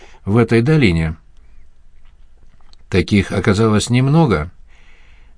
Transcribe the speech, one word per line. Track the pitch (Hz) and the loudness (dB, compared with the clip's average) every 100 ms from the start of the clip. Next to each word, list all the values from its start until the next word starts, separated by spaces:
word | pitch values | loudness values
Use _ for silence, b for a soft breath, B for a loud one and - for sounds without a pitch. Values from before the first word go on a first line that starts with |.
| B B | B B
в | - 107 | -2 0
этой | 113 117 | 2 2
долине. | 120 156 120 82 80 80 - - - - - - - - - - - - - - - - - | 2 2 2 0 -2 -6 -16 -20 -20 -20 -20 -20 -20 -20 -20 -20 -20 -20 -20 -20 -20 -20 -4
Таких | 95 82 104 92 | -2 0 0 0
оказалось | 104 117 101 113 107 - | -2 0 0 2 0 0
немного, | 120 135 156 156 85 82 - - b b b b b b | -2 2 2 2 -2 -6 -14 -20 b b b b b b